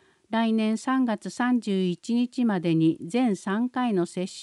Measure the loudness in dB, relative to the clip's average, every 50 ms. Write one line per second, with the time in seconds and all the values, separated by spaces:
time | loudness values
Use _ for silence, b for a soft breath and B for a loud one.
0 | b b b b b b -2 0 0 2 2 2 2 0 0 -2 -2 -2 0 0
1 | 2 0 0 -4 -6 -8 -4 -2 0 2 2 0 0 0 0 0 2 0 -2 -2
2 | -4 -2 0 0 0 0 0 0 0 0 0 0 2 2 2 4 4 4 2 0
3 | -4 -4 -2 0 2 2 0 0 -2 -4 -2 -2 -2 -2 -2 -2 -2 0 0 0
4 | 0 -2 -2 -6 -6 -6 -8 -12